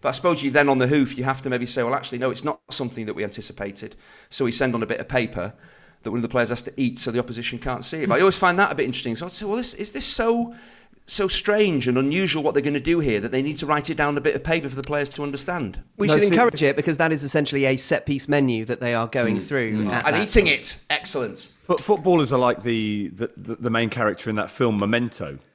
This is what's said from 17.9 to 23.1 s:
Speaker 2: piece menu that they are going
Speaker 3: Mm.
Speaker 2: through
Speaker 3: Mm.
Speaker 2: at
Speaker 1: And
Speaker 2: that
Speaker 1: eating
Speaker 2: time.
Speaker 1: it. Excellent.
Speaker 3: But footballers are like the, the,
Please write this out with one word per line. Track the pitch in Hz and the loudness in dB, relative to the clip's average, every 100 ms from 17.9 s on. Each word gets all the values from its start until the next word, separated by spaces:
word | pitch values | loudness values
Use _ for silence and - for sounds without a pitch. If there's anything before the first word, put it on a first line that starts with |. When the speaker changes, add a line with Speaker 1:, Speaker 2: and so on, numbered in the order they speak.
| 156 - | -2 0
Speaker 2:
piece | 143 - | -4 0
menu | 143 135 117 110 | 2 4 2 -2
that | 127 | -4
they | 123 | 0
are | 113 113 | 0 0
going | 135 117 101 | 0 0 0
Speaker 3:
Mm. | |
Speaker 2:
through | 185 143 113 107 | -2 -2 0 -2
Speaker 3:
Mm. | 104 | 0
Speaker 2:
at | 117 147 | 0 0
Speaker 1:
And | - | 0
Speaker 2:
that | |
Speaker 1:
eating | - - 185 | 2 4 4
Speaker 2:
time. | |
Speaker 1:
it. | 139 - - _ | 2 -2 -8 _
Excellent. | 147 - 147 117 98 - _ - | -4 -2 -4 -4 -8 -18 _ -4
Speaker 3:
But | 170 | -2
footballers | - 202 165 175 139 | 2 2 4 4 4
are | 127 | 4
like | 123 120 | 4 2
the, | 120 113 107 104 | 0 0 0 -2
the, | 95 | -4